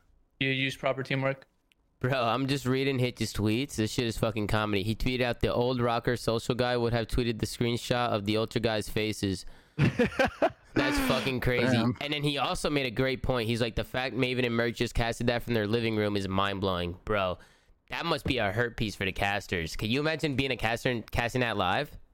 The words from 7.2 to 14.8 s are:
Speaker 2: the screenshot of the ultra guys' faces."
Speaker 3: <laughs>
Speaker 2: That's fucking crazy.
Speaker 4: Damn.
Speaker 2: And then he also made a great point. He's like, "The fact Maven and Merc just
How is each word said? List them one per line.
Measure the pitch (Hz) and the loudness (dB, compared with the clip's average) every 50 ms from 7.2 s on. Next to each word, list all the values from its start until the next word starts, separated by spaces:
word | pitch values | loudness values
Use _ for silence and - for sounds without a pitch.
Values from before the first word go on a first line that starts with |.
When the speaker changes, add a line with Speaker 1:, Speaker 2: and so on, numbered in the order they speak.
| 123 117 120 107 | 0 0 0 -2
Speaker 2:
the | 110 | -4
screenshot | - - - 120 117 120 113 - - 127 120 123 117 | -4 -2 0 0 0 0 -2 0 0 0 2 2 2
of | 110 107 101 | 0 0 0
the | 104 107 | 2 2
ultra | 107 113 110 - 120 | 2 0 0 -2 0
guys' | 107 117 110 107 101 - | 0 0 0 0 -4 -2
faces." | - 113 107 107 107 - - 98 95 - - - - - - - - | -2 -2 0 -2 -2 0 0 -2 -2 -2 -6 -12 -16 -16 -20 -8 0
Speaker 3:
<laughs> | - 143 - - - 247 - - - 262 - - - - - - - - - - | 2 2 2 4 2 0 0 2 2 0 0 2 0 0 0 0 -2 -14 -4 0
Speaker 2:
That's | - 294 294 294 285 135 127 | 0 2 2 2 2 2 2
fucking | 127 131 113 135 131 123 | 2 0 0 0 -2 0
crazy. | - 127 123 123 120 127 127 | 0 0 2 2 2 4 4
Speaker 4:
Damn. | 117 110 120 120 - | 4 4 2 0 -2
Speaker 2:
And | 143 143 | -4 -4
then | 151 147 | -2 -2
he | 143 147 143 | 0 0 0
also | 139 127 156 185 - - 180 | 0 0 -2 -2 -2 0 0
made | 147 143 135 | 0 2 0
a | 127 | 0
great | 107 131 131 131 131 110 | 0 0 0 0 0 -2
point. | - - 131 123 113 110 | 0 0 0 0 2 2
He's | 120 110 | 2 2
like, | 123 117 95 | 0 0 -2
"The | - 110 | -4 -6
fact | - - 131 127 135 110 | -4 -4 -4 -4 -2 0
Maven | 117 131 123 127 123 123 | 0 0 2 2 0 0
and | 120 117 | 0 2
Merc | 117 117 120 113 | 2 0 0 0
just | - | 0